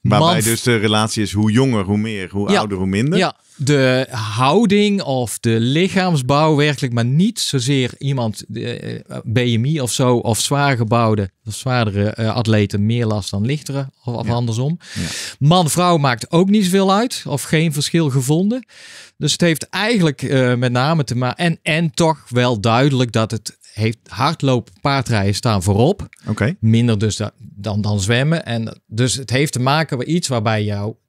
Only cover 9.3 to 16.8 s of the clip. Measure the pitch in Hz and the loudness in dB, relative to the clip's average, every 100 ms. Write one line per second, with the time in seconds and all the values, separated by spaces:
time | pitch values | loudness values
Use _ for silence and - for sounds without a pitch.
9.3 | 110 123 113 127 156 123 - 127 120 113 | 0 2 0 0 -2 -4 0 2 2 2
10.3 | 110 - 139 143 127 113 117 113 107 98 | -2 0 0 2 0 2 2 2 0 -2
11.3 | _ 110 107 131 127 110 98 101 - 113 | _ -12 -8 -2 0 0 0 -2 -2 -2
12.3 | 113 110 107 101 104 104 120 113 107 95 | -2 0 2 2 0 0 0 -2 -2 -4
13.3 | 101 110 147 - 139 135 _ - 117 113 | -4 -2 -4 -6 -8 -8 _ -8 -6 -2
14.3 | 120 120 110 135 175 - - 87 - - | -2 -2 -2 -4 -4 -8 -10 -8 -8 -12
15.3 | - 143 180 160 165 180 170 139 117 - | -2 2 4 2 2 2 2 2 -2 0
16.3 | 165 190 214 180 190 | 0 4 2 2 2